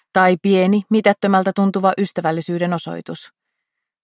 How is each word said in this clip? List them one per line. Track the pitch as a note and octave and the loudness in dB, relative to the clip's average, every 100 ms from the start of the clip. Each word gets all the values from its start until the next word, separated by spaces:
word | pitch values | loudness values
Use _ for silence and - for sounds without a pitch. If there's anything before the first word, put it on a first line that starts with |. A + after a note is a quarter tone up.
| _ | _
tai | F#3+ F#3 F3+ | 2 2 2
pieni, | G3+ F#3+ F#3 G#3 - | 2 2 2 0 0
mitättömältä | A3 G#3+ G3+ G3 F#3+ F#3+ F#3+ | 2 2 0 0 0 0 0
tuntuva | G3 F#3+ F#3+ - | 0 2 0 0
ystävällisyyden | G3 - E3 E3 D#3+ E3+ F3 | -4 -2 -4 -4 -6 -4 -4
osoitus. | E3+ - E3+ - E3+ - _ _ _ _ _ _ _ | -4 -6 -12 -12 -14 -16 _ _ _ _ _ _ _